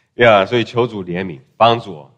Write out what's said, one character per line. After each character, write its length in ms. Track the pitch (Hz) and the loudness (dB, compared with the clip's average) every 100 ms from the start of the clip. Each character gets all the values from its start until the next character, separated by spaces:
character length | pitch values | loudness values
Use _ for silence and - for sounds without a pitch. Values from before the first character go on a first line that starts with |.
| _ - | _ 0
Yeah， 300 | 120 101 98 | 4 4 2
所 120 | 120 | -2
以 60 | |
求 240 | 110 117 123 | -4 -4 -4
主 160 | 110 | -6
憐 220 | 90 87 95 | -10 -8 -10
憫， 160 | 69 _ - | -12 _ 0
幫 200 | 113 117 | 0 0
助 140 | 101 | -6
我， 160 | 80 67 | -18 -20